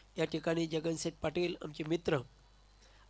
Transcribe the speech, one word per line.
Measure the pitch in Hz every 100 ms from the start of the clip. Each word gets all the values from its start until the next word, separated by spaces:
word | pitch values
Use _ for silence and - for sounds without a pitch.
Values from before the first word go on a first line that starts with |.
| - -
या | 160
ठिकाणी | 160 170 165 165
जगनशेठ | 160 160 160 170 -
पाटील | 160 156 175 180
आमचे | 160 147 151
मित्र | 170 - 151 120 - - - - - - - -